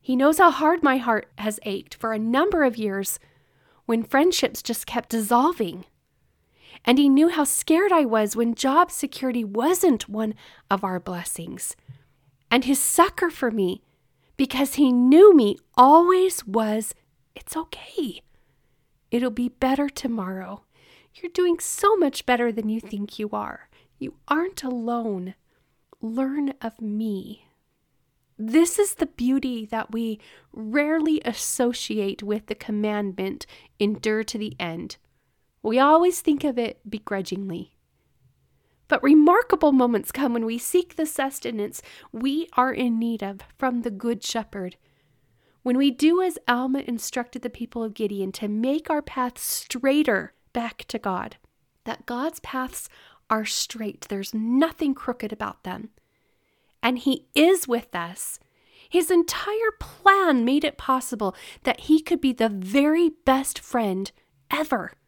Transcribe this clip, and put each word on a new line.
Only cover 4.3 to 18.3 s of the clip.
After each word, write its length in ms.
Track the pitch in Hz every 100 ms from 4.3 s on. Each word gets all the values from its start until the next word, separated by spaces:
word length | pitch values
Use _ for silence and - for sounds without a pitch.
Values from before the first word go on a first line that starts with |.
| 349 - -
just 240 | - 233 -
kept 220 | 247 233
dissolving. 760 | 226 208 240 285 359 196 165 180 _ _ _ _ _ _ _ _ -
And 140 | - 254
he 100 | 285
knew 200 | 269 330
how 140 | 339
scared 480 | 285 - - 320 392
I 140 | 349
was 320 | 269 220 214 214
when 180 | 233
job 380 | 226 269 285 349
security 500 | - 277 - 262 240
wasn't 640 | 220 202 269 359 370 233 -
one 260 | 208 220 214 - - _
of 140 | 196
our 160 | 190 185
blessings. 760 | 180 180 170 - 170 180 - - _ - _ _ _ _ _
And 140 | 240
his 140 | 247 269
succor 520 | - - 359 - 349
for 200 | - 254
me, 320 | 226 185 185 _ _ _ _ _ _
because 380 | 269 254 269
he 180 | - 277
knew 420 | 247 247 302 415
me, 240 | 339 208 - _
always 720 | - 262 311 349 370 370 - 220
was, 480 | 202 220 214 220 - _ _ _
"It's 220 | - - 320
okay. 680 | 330 - - - 277 - _